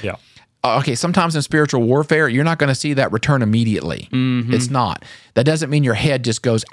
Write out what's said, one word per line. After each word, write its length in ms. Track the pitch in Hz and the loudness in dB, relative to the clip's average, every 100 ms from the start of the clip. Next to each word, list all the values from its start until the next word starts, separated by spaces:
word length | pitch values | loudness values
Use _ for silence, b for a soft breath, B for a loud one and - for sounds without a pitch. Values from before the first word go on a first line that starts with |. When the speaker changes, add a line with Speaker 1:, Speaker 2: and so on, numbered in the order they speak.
Speaker 1:
Yeah. 140 | 101 92 b b b _ | -10 -10 b b b _
Speaker 2:
Uh, 140 | 123 120 | 0 2
okay, 160 | 139 | 0
sometimes 420 | 120 175 185 170 156 | -2 0 0 0 -2
in 60 | |
spiritual 400 | - 156 147 127 | -2 0 2 2
warfare, 480 | 117 139 147 160 147 | 2 2 2 2 2
you're 140 | 123 | 2
not 160 | 160 160 | 0 0
gonna 160 | 143 127 | 0 0
see 180 | 151 | -2
that 180 | 135 131 | 0 0
return 300 | 110 - 135 | 0 0 2
immediately. 680 | 107 113 113 92 76 64 - | 2 2 2 0 -4 -8 -6
Speaker 3:
Mm-hmm. 420 | 127 127 123 117 | -2 -2 -2 -2
Speaker 2:
It's 160 | 127 123 | -2 0
not. 340 | 135 104 - B B B | -2 -2 -4 B B B
That 100 | - | 0
doesn't 280 | 139 156 143 | 2 0 0
mean 120 | 147 | 0
your 120 | 131 101 | 2 0
head 280 | 151 131 | 0 0
just 200 | 117 110 | -2 -2
goes 200 | 123 113 - | 0 -2 -2